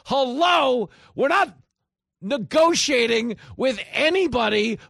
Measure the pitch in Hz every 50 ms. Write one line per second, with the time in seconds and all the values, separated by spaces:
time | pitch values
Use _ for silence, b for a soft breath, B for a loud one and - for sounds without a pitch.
0 | B - 254 277 269 247 240 285 339 359 349 330 285 269 247 247 202 156 B B
1 | B B B - 247 285 339 392 381 277 165 - _ _ _ _ _ _ _ _
2 | _ _ _ _ 175 196 277 269 196 - - 311 320 330 339 - - - 285 240
3 | 233 226 233 226 226 240 202 B B B B - 247 262 240 196 - - - -
4 | 277 311 349 381 370 311 233 247 226 214 214 208 208 233 214 B B B